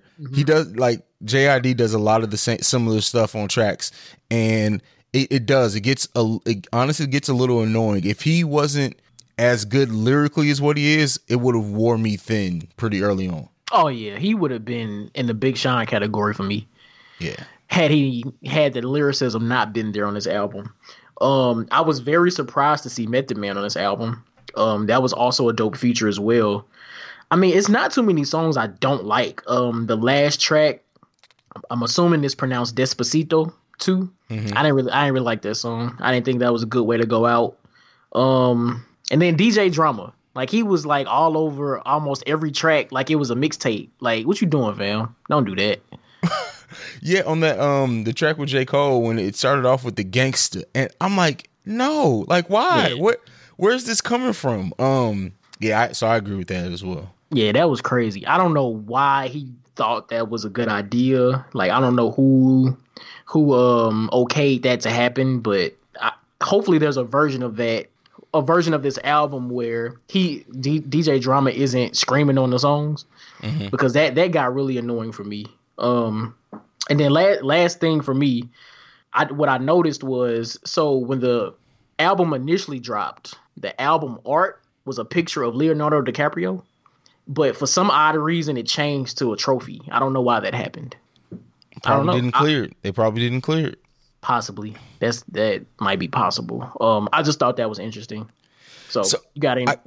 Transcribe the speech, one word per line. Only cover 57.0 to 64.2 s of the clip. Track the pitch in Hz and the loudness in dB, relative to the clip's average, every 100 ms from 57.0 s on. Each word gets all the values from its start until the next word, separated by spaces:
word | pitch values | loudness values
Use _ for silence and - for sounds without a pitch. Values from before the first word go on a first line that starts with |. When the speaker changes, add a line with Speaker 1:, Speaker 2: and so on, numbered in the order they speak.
| 95 - - | -12 -20 -4
Speaker 1:
Yeah, | 139 107 | 0 2
that | 123 170 | 4 2
was | 120 | 2
crazy. | - 123 113 98 - | 0 0 0 -2 0
I | 165 | 2
don't | 180 | 2
know | 151 127 | 2 0
why | 110 107 123 139 139 131 | -4 -4 0 2 0 -2
he | 147 135 120 _ - | -8 -14 -18 _ -4
thought | 113 113 - | -4 -4 -4
that | 117 110 | -4 -4
was | 113 104 | -6 -6
a | |
good | 98 113 | -4 -2
idea. | 104 101 117 127 131 123 131 - | -2 -2 0 2 4 2 0 -4
Like, | 123 92 | -2 0
I | 120 | 2
don't | 127 123 | 2 2
know | 113 | 2
who, | 123 135 131 131 131 131 131 _ - - - - | 4 4 6 6 6 4 0 _ -20 -20 -20 -2
who, | 156 147 | 2 4
um, | 123 123 120 113 110 110 | 4 4 4 2 0 0
okayed | 127 | 2